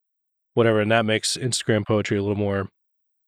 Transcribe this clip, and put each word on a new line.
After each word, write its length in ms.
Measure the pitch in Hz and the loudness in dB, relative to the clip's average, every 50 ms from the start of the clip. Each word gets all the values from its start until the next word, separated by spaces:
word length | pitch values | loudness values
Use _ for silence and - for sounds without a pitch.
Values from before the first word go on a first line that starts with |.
| _ _ _ _ _ _ _ _ _ _ _ | _ _ _ _ _ _ _ _ _ _ _
whatever, 280 | 120 113 113 110 107 | 2 2 4 4 2
and 100 | 104 104 | 2 2
that 140 | 113 117 110 | 2 2 2
makes 300 | 107 110 107 - - - - | 2 0 0 -2 -4 -6 -4
Instagram 480 | 131 123 117 - - - 113 107 104 - | -4 -4 -4 -4 -2 0 0 0 2 0
poetry 300 | 113 104 101 - 117 101 | 0 0 0 0 -2 -2
a 40 | |
little 160 | 98 104 104 101 | 0 -2 -2 -2
more 300 | 104 101 98 98 95 - - _ _ _ _ _ _ _ _ _ _ | -2 -2 -2 -4 -6 -6 -12 _ _ _ _ _ _ _ _ _ _